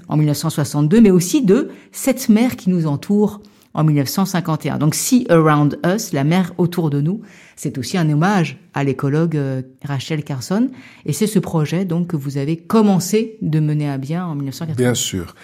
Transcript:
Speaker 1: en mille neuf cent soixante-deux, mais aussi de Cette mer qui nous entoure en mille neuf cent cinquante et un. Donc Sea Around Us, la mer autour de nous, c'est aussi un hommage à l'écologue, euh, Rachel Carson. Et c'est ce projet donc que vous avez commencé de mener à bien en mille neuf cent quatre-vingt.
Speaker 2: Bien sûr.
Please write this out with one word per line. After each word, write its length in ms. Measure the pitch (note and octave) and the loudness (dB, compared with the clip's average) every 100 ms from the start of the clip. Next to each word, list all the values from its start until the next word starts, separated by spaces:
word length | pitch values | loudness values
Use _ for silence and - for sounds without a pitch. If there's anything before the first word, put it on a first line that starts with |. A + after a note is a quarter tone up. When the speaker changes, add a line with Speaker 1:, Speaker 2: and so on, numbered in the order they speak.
| - | -4
Speaker 1:
en 100 | D3+ | 0
mille 100 | D3+ | 2
neuf 100 | C#3+ | 0
cent 140 | D#3+ | -2
soixante-deux, 500 | D#3 C#3+ D3 D3+ A3 | -2 -2 0 4 6
mais 100 | G#3 | 6
aussi 320 | F3+ F3 D4+ | 6 2 2
de 260 | G3+ A#3 - - - | 4 2 0 -10 -18
Cette 380 | - C4+ B3+ - | -6 -2 0 2
mer 260 | G#3+ B3+ - | 2 2 -2
qui 140 | F#3 | -2
nous 160 | F3+ D#3+ | 0 0
entoure 540 | C#3+ - G3+ G#3 - - _ _ | -2 0 0 0 -2 -18 _ _
en 100 | D3+ | 0
mille 140 | D#3 D3 | 2 2
neuf 100 | C3+ | 0
cent 180 | - F#3 | -2 -2
cinquante 400 | F3+ E3 D3+ D3 | -2 -2 -4 -4
et 40 | |
un. 80 | C3 | -2
Donc 180 | D3 - | 0 0
Sea 300 | - B3 - | 2 0 4
Around 520 | E3 D#3 D3 D3 - E3+ | 4 4 4 2 0 -2
Us, 280 | G#3+ - | -2 -2
la 100 | C#3+ | -2
mer 300 | C#3+ F3+ F3 - | 0 2 0 -2
autour 320 | F3 F3 D#3+ | -2 0 -2
de 120 | C#3+ | 0
nous, 200 | D3+ A3 - - - - | -2 -4 -8 -20 -20 -10
c'est 200 | D3 C#3 | -8 -6
aussi 200 | A#2 F#3 | -4 0
un 120 | D#3 | 2
hommage 480 | D3 F3+ G3+ D3 - _ | 2 2 2 0 -4 _
à 120 | C#3 C#3 | -4 -2
l'écologue, 500 | B2+ C#3 D3+ E3+ D#3 | -2 0 0 0 -2
euh, 280 | C3+ C3 C3 - | -2 -4 -8 -12
Rachel 400 | C#3+ C#3 - D#3 | -8 -6 -4 -6
Carson. 460 | - C3+ - G3 C4 - - - - | -6 -8 -4 -2 -2 -4 -20 -10 -6
Et 60 | |
c'est 160 | C#3+ G#3+ | -2 0
ce 120 | G#3 | 0
projet 440 | - D#3+ D3 E3 | 0 0 0 -2
donc 240 | G3 E3 E3+ | -2 -2 -2
que 80 | D#3 | -4
vous 220 | C#3 C#3 | -4 -4
avez 180 | C#3 E3 | -2 -4
commencé 840 | - A3+ G#3 F#3 - G#3+ A#3 - | 0 2 4 2 2 0 -2 -4
de 180 | E3+ D#3 | -2 0
mener 300 | D3+ D3+ D3 | 2 0 -2
à 80 | C3+ | -4
bien 280 | C3 E3 F3+ | -4 -6 -6
en 100 | C#3+ | -6
mille 100 | C#3 | -8
neuf 100 | C3 | -8
cent 100 | A#2+ | -6
quatre-vingt. 160 | A2+ | 0
Speaker 2:
Bien 120 | B2 | 2
sûr. 420 | A#2 - F#2+ E2 - | 2 -2 -6 -8 -14